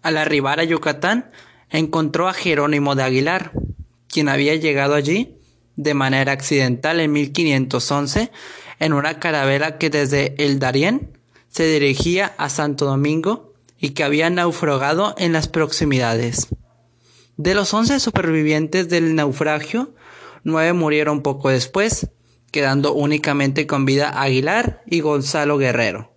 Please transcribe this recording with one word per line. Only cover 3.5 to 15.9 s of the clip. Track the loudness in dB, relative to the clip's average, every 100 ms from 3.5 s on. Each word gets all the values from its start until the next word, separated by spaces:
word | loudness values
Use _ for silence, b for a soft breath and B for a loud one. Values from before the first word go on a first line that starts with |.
| -8 -8 -10 -16 _ _
quien | -2 0
había | 2 2
llegado | 0 0 0 2
allí | 0 0 -2 -2 -10 b b b
de | -6 -2
manera | 0 2 2 0
accidental | -2 0 2 2 0 0 0
en | 0
mil | 0 -2
quinientos | 0 2 2 0 -2 0
once, | -2 0 -2 -2 B B B B B
en | 0
una | 2 0 -2
carabela | -2 2 2 2 0 -2
que | -2
desde | 0 2 0 0 -2
el | 0 0
Darién | 0 2 2 0 -6 -16 _ b b
se | -2 2
dirigía | 2 2 0 0 0 -2 -4
a | -6
Santo | -2 -2 -2
Domingo | -2 0 0 0 -2 -4 -8 _ _ _
y | -8
que | -2
había | 0 2 2
naufragado | 2 0 0 0 0 0 0 -2 -2
en | 0
las | 0 0
proximidades. | 0 -2 0 0